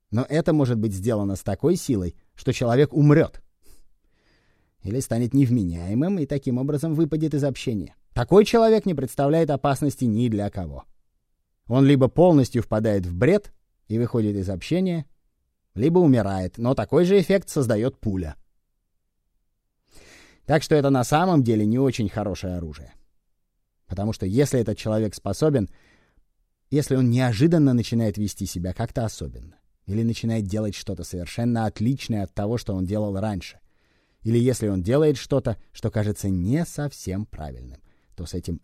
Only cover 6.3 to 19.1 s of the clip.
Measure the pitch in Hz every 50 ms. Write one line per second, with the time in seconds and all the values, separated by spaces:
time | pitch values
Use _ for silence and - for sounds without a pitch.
6.3 | 147 139 - 139 120 127 131 143 151 143 143 165 156 147 165 147 160 156 156 156
7.3 | 151 143 139 143 127 - - - 117 101 80 - - _ _ _ - - 123 -
8.3 | 170 196 214 - - 233 226 220 220 220 208 202 175 139 139 123 - - 139 143
9.3 | 156 165 165 156 147 131 - 147 135 - 151 143 127 - 131 120 107 107 123 123
10.3 | 107 101 101 101 - 101 90 78 69 64 - - - _ _ _ _ _ _ _
11.3 | _ _ _ _ _ _ _ - 113 131 139 135 143 135 131 120 - - 170 180
12.3 | 170 143 127 - - 120 107 - 113 107 107 113 104 98 90 90 87 87 110 143
13.3 | 190 208 - - - _ _ _ _ _ _ - 104 113 120 113 - 120 110 104
14.3 | 101 101 92 90 98 90 - - 151 180 190 185 170 165 147 - _ _ _ _
15.3 | _ _ _ _ _ _ _ _ - 90 110 160 170 180 175 151 131 120 101 98
16.3 | 98 95 92 90 - - 117 120 135 131 107 - - 151 180 175 196 202 180 -
17.3 | 190 196 185 - - 156 135 113 117 104 113 135 - - - 110 95 95 87 78
18.3 | 73 - - _ _ _ _ _ _ _ _ _ _ _ _ _